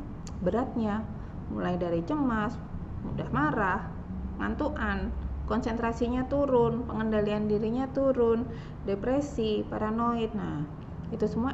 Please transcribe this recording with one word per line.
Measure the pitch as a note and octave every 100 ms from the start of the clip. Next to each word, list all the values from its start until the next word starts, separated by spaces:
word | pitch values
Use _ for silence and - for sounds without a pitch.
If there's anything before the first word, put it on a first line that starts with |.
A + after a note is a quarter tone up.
| - - - -
beratnya, | F3+ A3 B3+ B3 G#3+ G#3+ A3 - - - -
mulai | G#3 F3+
dari | F3 F3 E3+ E3+
cemas, | D4+ C4 A3 G#3+ - - - - -
mudah | - - -
marah, | B3+ D4+ A#3+ F#3+ G3+ - - - - - -
ngantuan, | G3+ A3+ D4+ - G#3+ G3 G3+ - - - -
konsentrasinya | A3 B3 A3+ A3+ A3+ A#3+ B3+ B3+
turun, | C#4+ C4+ B3 A#3 A3+ A#3
pengendalian | G#3+ A3 G#3+ G#3 G#3 G#3
dirinya | G#3 A3 B3 C4
turun, | C4+ C4+ B3+ A3+ A3+ B3 - - - -
depresi, | G3 A#3+ C#4 D4 - A3 G#3 G#3+
paranoid. | G#3+ G#3+ A3+ A#3+ A#3 A3 G#3
Nah, | E3+ D3+ D#3+ - - - -
itu | A3 G#3+
semua | A3+ B3+